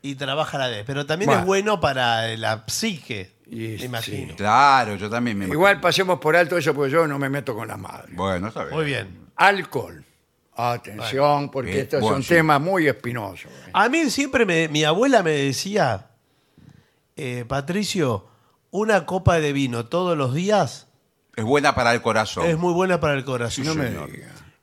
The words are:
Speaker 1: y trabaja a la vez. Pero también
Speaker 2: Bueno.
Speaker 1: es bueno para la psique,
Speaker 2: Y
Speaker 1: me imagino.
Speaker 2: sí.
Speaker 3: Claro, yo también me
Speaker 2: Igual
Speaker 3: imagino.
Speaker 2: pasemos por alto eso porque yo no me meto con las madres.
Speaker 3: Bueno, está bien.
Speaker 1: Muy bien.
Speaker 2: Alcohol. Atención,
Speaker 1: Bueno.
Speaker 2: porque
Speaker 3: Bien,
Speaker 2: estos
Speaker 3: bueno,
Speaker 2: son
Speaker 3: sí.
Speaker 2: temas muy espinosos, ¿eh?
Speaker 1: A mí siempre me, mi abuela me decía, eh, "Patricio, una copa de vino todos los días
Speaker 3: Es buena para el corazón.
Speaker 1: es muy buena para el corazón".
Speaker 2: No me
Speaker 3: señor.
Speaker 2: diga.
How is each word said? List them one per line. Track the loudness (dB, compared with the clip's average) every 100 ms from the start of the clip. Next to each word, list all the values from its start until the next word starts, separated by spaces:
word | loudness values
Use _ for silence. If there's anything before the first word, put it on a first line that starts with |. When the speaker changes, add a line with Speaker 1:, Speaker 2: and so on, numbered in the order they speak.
Speaker 1:
y | -10 -8
trabaja | -4 -2 -2 -2
a |
la | -4
vez. | -4 -6
Pero | -6 -4
también | 0 2
Speaker 2:
Bueno. | 2
Speaker 1:
es | 4
bueno | 0 2 0
para | 0 0 0 0 -2 -4
la | -4 -4 -6
psique, | -4 -4 -6 -10 -10 -12 _ _
Speaker 2:
Y | -12 -10 -8
Speaker 1:
me | -8
imagino. | -6 -6 -8 -10
Speaker 2:
sí. | -4
Speaker 3:
Claro, | 2 6 6 6 2 -4
yo | -4
también | -4 -2 -4
me | -4
Speaker 2:
Igual | 4 4
Speaker 3:
imagino. | 4
Speaker 2:
pasemos | 2 2 0 0
por | 2 2
alto | 2 0
eso | 0 0
porque | 0
yo | 2 0
no | -2
me | -4
meto | -4 -4 -8
con | -8
las | -10
madres. | -12 -16 -14 -4
Speaker 3:
Bueno, | -2 -2 -4
está | -8
bien. | -6 -4
Speaker 1:
Muy | -4
bien. | -4 -8 -16 -18 4
Speaker 2:
Alcohol. | 4 4 -4 -8 -8 -16 -20 _ _ _ _ -4
Atención, | -2 -4 -8 -10 -6 0 2 2
Speaker 1:
Bueno. | -2
Speaker 2:
porque | -6 -4
Speaker 3:
Bien, | -4
Speaker 2:
estos | -2 0
Speaker 3:
bueno, | 0 0
Speaker 2:
son |
Speaker 3:
sí. | 2
Speaker 2:
temas | 4 4 2
muy | 2 2 0
espinosos, | 0 -6 -8 -10 -12 -20
¿eh? | -20 -4
Speaker 1:
A | 0 2
mí | 2 0
siempre | -2 -2 0 2
me, | 2 2
mi | 2
abuela | 2 4 4 4
me | 4
decía, | 2 0 -2 -2 0 0 0 -8 _ _ _ _ _ -20 _ _ _ _ -12
eh, | -8 -8 -4
"Patricio, | -4 -2 -4 -2 0 2 0 -4 _ _ _ _
una | -2 2 2 2
copa | 0 4 4
de | 2
vino | 0 -2 -2 -2
todos | -2 0 0
los | 0 -2
días | 2 2 2 -4 -20 _ _ _ _ -6
Speaker 3:
Es |
buena | 0 2 2 2
para | 2
el | 2
corazón. | 2 2 0 0 0
Speaker 1:
es | 0
muy | 0
buena | 0 2 2
para | 0
el | -2
corazón". | -2 -4 -4 -4 -4
Speaker 2:
No | -2
me | -4
Speaker 3:
señor. | -6 -10
Speaker 2:
diga. | -14 -18 -20 -20 _